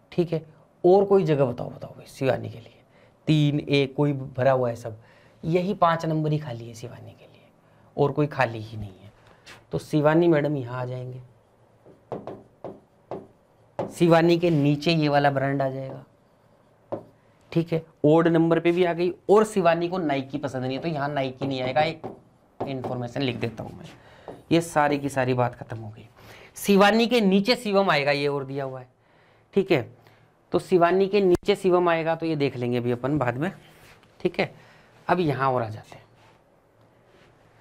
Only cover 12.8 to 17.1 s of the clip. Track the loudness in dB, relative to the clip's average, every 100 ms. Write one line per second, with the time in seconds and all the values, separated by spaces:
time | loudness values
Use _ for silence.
12.8 | _ _ -16 -14 -16 _ _ _ _ -10
13.8 | -8 0 4 4 4 2 2 2 2 0
14.8 | 0 0 2 2 2 0 -2 -2 -4 -6
15.8 | -12 -14 -20 _ _ _ _ _ _ _
16.8 | -14 -14 -14